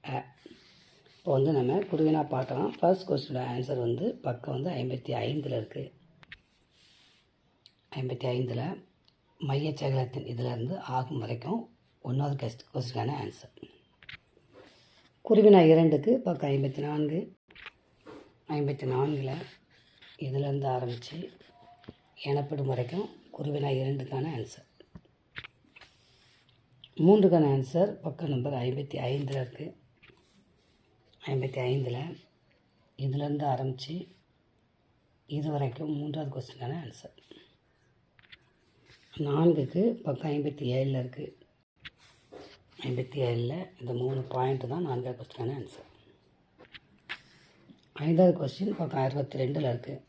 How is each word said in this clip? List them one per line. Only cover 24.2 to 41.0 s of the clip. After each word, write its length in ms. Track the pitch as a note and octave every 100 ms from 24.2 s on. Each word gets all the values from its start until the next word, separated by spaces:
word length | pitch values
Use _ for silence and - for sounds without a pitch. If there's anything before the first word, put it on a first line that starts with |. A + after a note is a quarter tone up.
| D#3 B2+
ஆன்சர். 300 | G#2 - - _ - - _ _ _ - - _ _ - - - _ _ - - _ _ _ _ - -
மூன்றுக்கான 440 | D#3+ G#3 F#3+ E3 D3
ஆன்சர் 360 | C3+ B2+ E3 G3+ -
பக்கம் 280 | D#3+ - D#3+
நம்பர் 200 | C3 C3+ C3+ B2+
ஐம்பத்தி 300 | C3 C#3 - B2+
ஐந்துல 320 | C#3 C3+ C3+
இருக்கு. 240 | B2 - D3+ - _ _ - _ _ - _ _ _ _ _ _ _ _ -
ஐம்பத்தி 260 | C3+ C3 C3+ B2+
ஐந்துல 320 | C#3 A#2+ A#2+ E3 - - _ _ _ _ _ _ -
இதுலேருந்து 460 | C3+ C#3 C#3+ D3 D3
ஆரம்பிச்சு 420 | B2+ C3+ B2+ C#3+ F3 - - _ _ _ _ _ _ _ _ _ _ -
இது 220 | D3 D3+ C#3+
வரைக்கும் 360 | C3+ B2 D#3 D3
மூன்றாவது 340 | D3 D3+ C#3
கொஸ்டினுக்கான 440 | C3 - - B2 E3
ஆன்சர். 300 | B2+ - - - _ - - _ _ _ _ _ _ _ _ - _ _ _ _ - - - - C#3+
நான்குக்கு 580 | C#3+ E3+ D3+ C3 E3+ A3+ - D3+
பக்கம் 260 | B2+ D#3 D3
ஐம்பத்தி 280 | C#3+ C#3+ B2+ C3
ஏழுல 260 | C3+ C3+